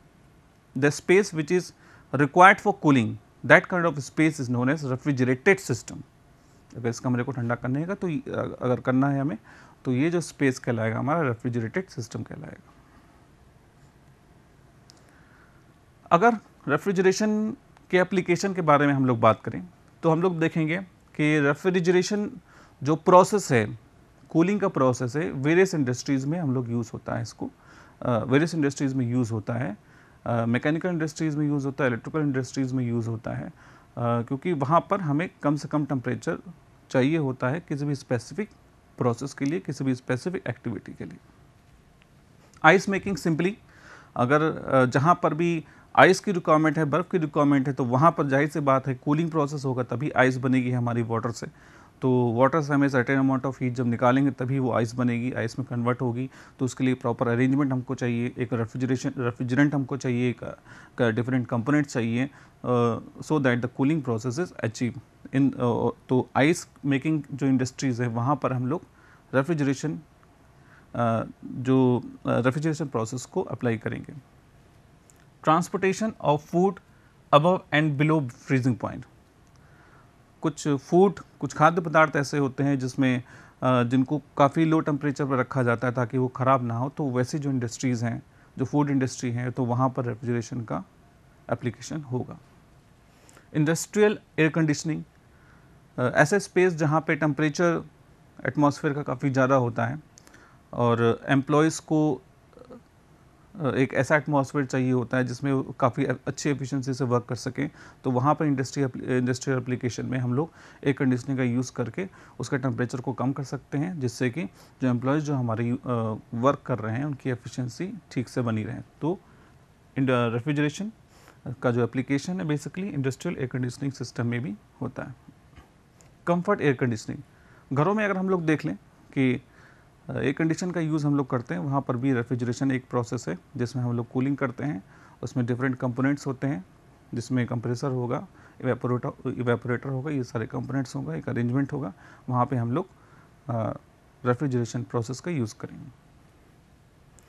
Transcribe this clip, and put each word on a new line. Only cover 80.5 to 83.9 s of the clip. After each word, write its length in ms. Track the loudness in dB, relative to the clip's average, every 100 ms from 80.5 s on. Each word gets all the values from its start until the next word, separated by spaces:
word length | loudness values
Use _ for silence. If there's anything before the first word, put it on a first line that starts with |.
| -4 -2
फूड, 520 | -2 2 6 6 2 -14 -10
कुछ 140 | -6
खाद्य 280 | 4 4 4
पदार्थ 340 | 2 4 4 2
ऐसे 220 | -2 0
होते 260 | -2 0
हैं 160 | 0 0
जिसमें, 440 | -2 0 2 0 -4 -18 -20 -4
अ, 200 | 2 2
जिनको 380 | 4